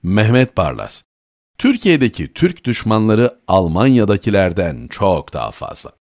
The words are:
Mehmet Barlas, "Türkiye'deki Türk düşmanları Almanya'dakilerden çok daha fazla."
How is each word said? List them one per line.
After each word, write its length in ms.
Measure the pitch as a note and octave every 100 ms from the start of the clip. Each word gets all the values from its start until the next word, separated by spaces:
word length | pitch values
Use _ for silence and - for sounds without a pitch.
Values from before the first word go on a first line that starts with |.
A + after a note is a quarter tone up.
Mehmet 520 | F2 G2+ G#2+ B2 B2+ -
Barlas, 460 | D#2+ A1+ G1+ - _ _ _ _ _ -
"Türkiye'deki 760 | B3+ B3 G3+ D#3 B2 - D2
Türk 320 | - F3 F3
düşmanları 720 | B2 A#2 A2 A2 G#2+ A2 A#2+ - -
Almanya'dakilerden 1400 | F#2+ F2 E2 C3 B2 G2+ G2+ - G2+ F#2 F2 E2+ C2+ A#2+
çok 420 | - G2 E2 -
daha 180 | C#2+ G#1+
fazla." 400 | - - - - _